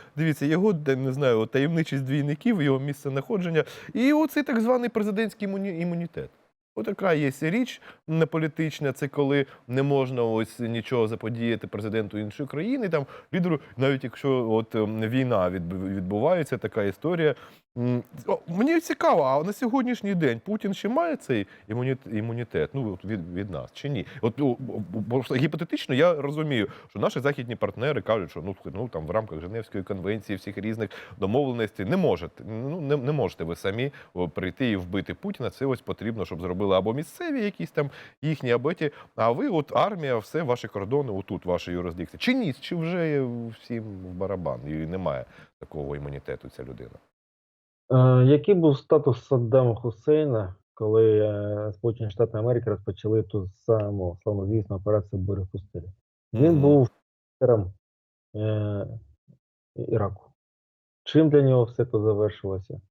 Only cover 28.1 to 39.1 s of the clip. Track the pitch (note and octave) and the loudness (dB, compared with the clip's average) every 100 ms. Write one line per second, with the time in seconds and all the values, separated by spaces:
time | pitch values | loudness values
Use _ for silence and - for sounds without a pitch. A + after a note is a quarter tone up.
28.1 | A2 E2 - E2+ F#2+ E2+ G2 A#2+ E2 D#2 | 0 -2 -8 -10 -10 -10 -8 -8 -6 -4
29.1 | G2+ A2 - F2 A2+ G#2 G#2 F2+ G2 F2+ | -4 -4 -8 -10 -10 -8 -10 -8 -6 -4
30.1 | A2 - G2 - G2+ G#2 A2 G#2 - - | -6 -6 -10 -8 -8 -6 -4 -6 -8 -16
31.1 | - G2 B2 C#3 A#2+ G#2+ - G2 F#3 D#3 | -6 0 0 0 -2 -4 -4 -2 0 2
32.1 | F2 F2 - G2 A2 C3+ F3+ C#3 D3 B2+ | 0 -4 -12 -12 -10 -8 -6 -2 -2 0
33.1 | D3+ F#2+ - E2 E2+ G2 G#2 C#3 - - | -2 -2 -4 -8 -4 -4 -2 -4 -6 -14
34.1 | F2+ F2 - F#2 - B2+ G2 F2 G2 F2+ | -4 -4 -2 -6 -2 -2 0 -2 -6 -6
35.1 | F2+ G3+ G3 A2 - C3+ B2 - F#2 G#2+ | -8 -8 -6 -8 -4 -4 -4 -6 -6 -6
36.1 | A2+ F2 F2 F2+ F2+ G2+ F#2+ G2+ B2 E3 | -6 -6 -6 -6 -2 2 4 2 -2 -6
37.1 | - F4 C#4 G#3 - E3 - C#3+ - - | -8 -6 -2 -4 -4 -8 -4 -4 -6 -20
38.1 | - D3+ D#3 B2 A#2 C3+ F#3 D3+ - - | -8 -4 -2 0 2 0 -2 -4 -6 -14